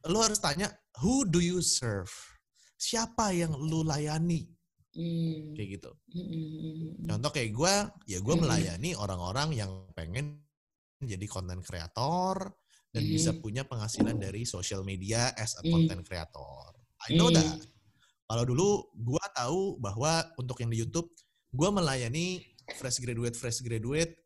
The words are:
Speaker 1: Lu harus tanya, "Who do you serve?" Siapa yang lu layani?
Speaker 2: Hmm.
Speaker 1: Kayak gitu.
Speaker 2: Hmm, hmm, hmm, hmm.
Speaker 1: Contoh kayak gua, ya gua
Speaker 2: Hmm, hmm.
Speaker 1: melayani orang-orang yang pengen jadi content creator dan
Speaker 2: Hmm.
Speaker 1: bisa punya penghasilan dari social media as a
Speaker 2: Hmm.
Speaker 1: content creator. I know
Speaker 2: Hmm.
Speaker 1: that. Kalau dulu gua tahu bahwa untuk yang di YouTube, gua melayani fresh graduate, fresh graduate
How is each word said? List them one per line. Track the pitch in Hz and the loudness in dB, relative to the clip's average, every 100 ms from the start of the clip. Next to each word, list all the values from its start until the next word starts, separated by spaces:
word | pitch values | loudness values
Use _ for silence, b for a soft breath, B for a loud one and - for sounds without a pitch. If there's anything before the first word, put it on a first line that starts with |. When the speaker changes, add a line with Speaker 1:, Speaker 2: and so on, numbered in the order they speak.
| 160 | 2
Speaker 1:
Lu | 208 | 4
harus | 220 208 | 4 4
tanya, | 165 147 208 - _ - | 0 0 -2 -4 _ 0
"Who | 165 262 220 | 2 4 4
do | 170 | 4
you | 175 180 | 4 2
serve?" | - - 123 101 90 - - - _ b b _ | 2 2 0 -2 -6 -12 -18 -20 _ b b _
Siapa | - 226 226 233 214 | -2 -2 -2 0 2
yang | 180 165 | 2 0
lu | 143 156 160 | 0 0 0
layani? | 160 147 151 156 170 165 - - _ _ _ | 2 0 0 0 2 0 -2 -16 _ _ _
Speaker 2:
Hmm. | 160 170 165 165 156 151 | -6 -4 0 0 -2 -8
Speaker 1:
Kayak | 151 98 98 | -8 -8 -8
gitu. | - - _ | -14 -20 _
Speaker 2:
Hmm, | 175 | -10
hmm, | 180 160 156 | -6 -6 -6
hmm, | 156 160 | -8 -8
hmm. | 160 160 - - | -8 -10 -8 -4
Speaker 1:
Contoh | 107 143 | -2 0
kayak | 151 113 | -2 -2
gua, | 110 170 202 208 - - | 2 4 4 0 -8 -8
ya | 92 | -4
gua | 104 165 | 2 4
Speaker 2:
Hmm, | |
hmm. | |
Speaker 1:
melayani | 156 113 85 85 151 | 4 2 0 -2 -4
orang-orang | 98 101 92 90 117 156 | -2 -4 -4 -2 -2 0
yang | 131 98 95 95 | -2 -4 -8 -12
pengen | 82 80 110 147 147 _ _ _ _ _ _ | -10 -6 -6 -6 -10 _ _ _ _ _ _
jadi | 131 92 104 | -6 -6 -6
content | 95 90 92 | -6 -6 -8
creator | 92 87 80 - 135 180 185 190 190 - b b _ | -8 -10 -8 0 2 2 0 -2 -6 -12 b b _
dan | 113 | -2
Speaker 2:
Hmm. | - | 2
Speaker 1:
bisa | 160 165 165 | 4 4 2
punya | 110 110 | -4 -6
penghasilan | 139 117 107 - 113 117 | -6 -4 -4 2 2 2
dari | 95 101 | -2 -4
social | 120 92 - 98 | -4 -4 -4 -4
media | 98 92 95 113 123 | -4 -4 0 2 2
as | - 110 | 0 -6
a | - | -2
Speaker 2:
Hmm. | 160 | 2
Speaker 1:
content | 170 165 90 | 6 4 2
creator. | 85 90 78 - 71 65 - - _ _ | -6 -8 -8 -12 -16 -16 -20 -20 _ _
I | - | 2
know | 160 170 | 6 8
Speaker 2:
Hmm. | 160 | 8
Speaker 1:
that. | 156 - - _ _ b b _ _ | 6 0 -12 _ _ b b _ _
Kalau | 110 | 0
dulu | 127 127 196 208 - - | 2 4 4 2 -2 -6
gua | 117 151 202 | -2 -2 -2
tahu | 139 123 175 196 - | -2 0 0 0 -2
bahwa | 104 104 147 165 - - | -6 0 2 2 0 -6
untuk | 123 127 | -8 -4
yang | 117 | -2
di | 113 | 0
YouTube, | 117 170 170 - b b _ | 0 -2 -4 -14 b b _
gua | 127 180 | 2 4
melayani | 202 160 131 117 151 180 180 - - - | 4 2 0 -2 0 -2 -4 -10 -20 -16
fresh | - 131 117 | -8 -4 -4
graduate, | 123 117 120 120 | -2 0 -2 -2
fresh | 123 117 | -4 -4
graduate | 123 113 117 151 165 - | -2 -2 0 0 0 -4